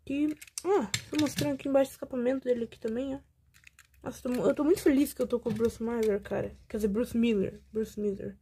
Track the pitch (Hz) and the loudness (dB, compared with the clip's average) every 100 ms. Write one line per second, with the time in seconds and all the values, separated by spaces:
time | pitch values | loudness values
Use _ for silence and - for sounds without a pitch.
0 | - 277 302 302 - - 349 392 214 - | -4 -2 -2 -2 -10 -6 0 2 2 -4
1 | - 302 294 - 285 269 285 277 269 - | -4 0 0 0 -2 0 2 2 2 -2
2 | - 254 240 269 254 240 226 - 226 226 | -8 -2 0 0 0 0 0 -6 -6 -4
3 | 269 269 _ _ _ _ - _ - _ | -4 -6 _ _ _ _ -20 _ -20 _
4 | - - 247 247 170 277 294 392 349 269 | -14 -8 -4 0 2 2 2 4 6 4
5 | 294 - 247 240 233 214 226 - 226 233 | 2 0 -2 -2 -2 0 0 0 -4 0
6 | 220 202 196 202 202 - - 220 208 202 | 2 0 -2 -4 -4 -10 -10 -2 0 0
7 | 240 233 233 208 190 - _ 220 220 - | 0 2 2 2 0 -6 _ -6 -4 -4
8 | 208 196 202 196 | -4 -4 -8 -12